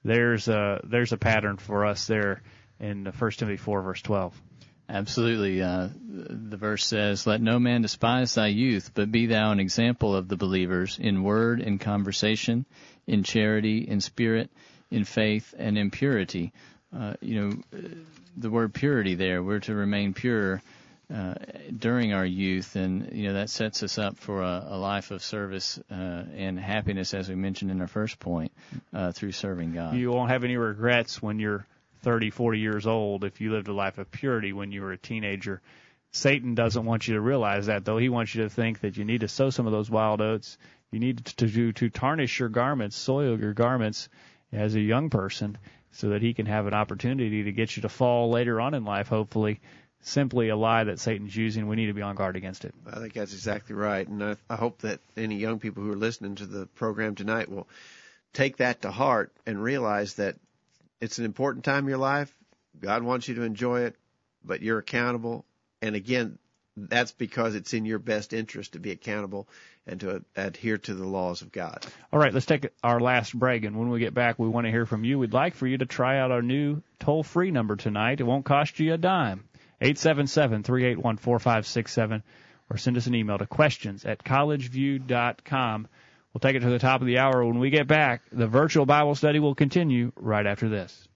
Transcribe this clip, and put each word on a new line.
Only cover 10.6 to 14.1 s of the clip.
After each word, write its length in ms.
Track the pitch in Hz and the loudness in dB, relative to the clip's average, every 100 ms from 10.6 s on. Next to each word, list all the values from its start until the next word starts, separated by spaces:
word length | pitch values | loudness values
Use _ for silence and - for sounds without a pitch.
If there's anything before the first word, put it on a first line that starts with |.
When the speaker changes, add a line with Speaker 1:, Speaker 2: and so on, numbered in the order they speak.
| 90 90 92 - | 2 0 -2 -2
Speaker 2:
in 240 | 110 98 | 0 2
word, 380 | 95 107 117 120 | 2 4 2 2
in 180 | 117 98 | 0 -2
conversation, 880 | 104 101 98 95 107 107 - 117 131 - - - - | 0 0 0 0 0 2 2 0 -2 -14 -20 -16 0
in 160 | 107 | 0
charity, 640 | 92 113 107 107 107 107 - | 2 2 4 2 2 0 0
in 140 | 101 | -2
spirit, 500 | - | -4